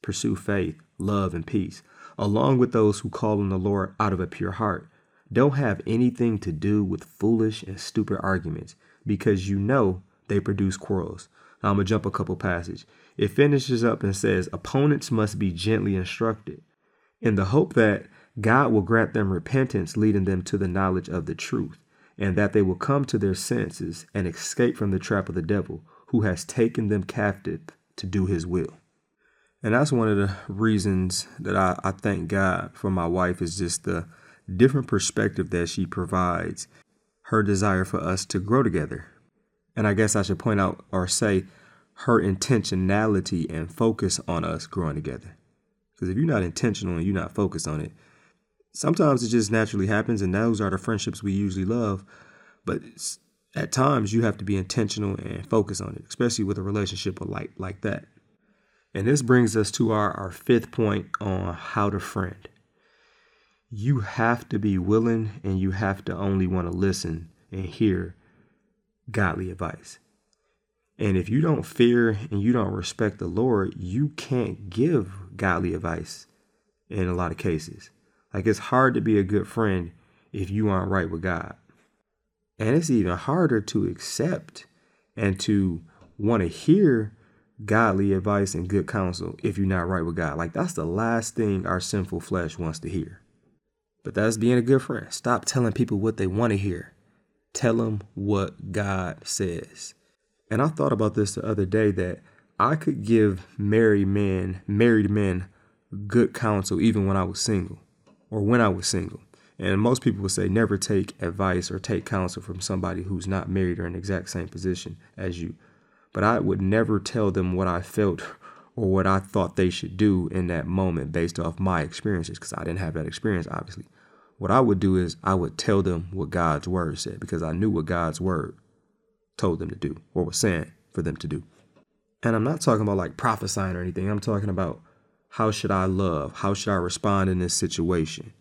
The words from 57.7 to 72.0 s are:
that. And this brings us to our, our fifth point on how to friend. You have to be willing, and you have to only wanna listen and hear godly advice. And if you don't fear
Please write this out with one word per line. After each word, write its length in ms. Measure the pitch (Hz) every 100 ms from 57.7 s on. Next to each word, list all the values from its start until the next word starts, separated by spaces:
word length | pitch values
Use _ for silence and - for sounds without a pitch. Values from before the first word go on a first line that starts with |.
| 95
that. 240 | 107 95 - _ _ _ _ _ _ _ _
And 140 | 95 104
this 160 | 147
brings 340 | 120 123 117 107
us 140 | 104
to 180 | - 117
our, 220 | 107 104
our 180 | - 95
fifth 400 | - - 120 -
point 360 | - 110 101 - -
on 360 | 101 92 92
how 340 | 85 - 110 101
to 100 | 101
friend. 500 | - 101 92 92 - _ _ _ _ _ _ _ _ _ _ _ _
You 300 | 107 117 135
have 460 | 101 - 113 120 -
to 80 | 107
be 180 | 104 95
willing, 640 | 90 107 117 113 110 -
and 160 | 98 95
you 120 | 95
have 340 | 95 101 95
to 100 | -
only 320 | 90 98 98 90
wanna 240 | 92 87
listen 600 | 90 98 90 85 82 85 _ _
and 140 | 95
hear 520 | 92 - 110 90 90 - _ _ _ _ _ _ _ _ -
godly 400 | 107 95 80 92
advice. 480 | 90 85 - - - _ _ _ _ _ _ _ _ _ -
And 200 | 104 95
if 100 | 90
you 140 | 123
don't 240 | 165 147 -
fear 500 | - 120 120